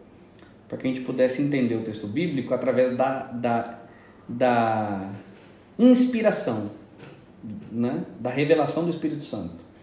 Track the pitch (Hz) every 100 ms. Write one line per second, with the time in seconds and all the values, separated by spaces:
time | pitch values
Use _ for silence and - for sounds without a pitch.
0 | - - - - - - - - 131 127
1 | - 127 127 127 143 143 120 113 113 104
2 | 104 117 175 139 117 123 131 123 127 123
3 | 131 135 - 120 120 117 - - - -
4 | - - - 120 127 120 113 110 107 101
5 | 98 104 - - - - - - 247 247
6 | 254 233 214 - - 110 101 - - -
7 | - - - - 113 101 - 117 120 156
8 | 180 - 123 135 147 160 143 - 170 160
9 | 156 143 143 113 87 87 - -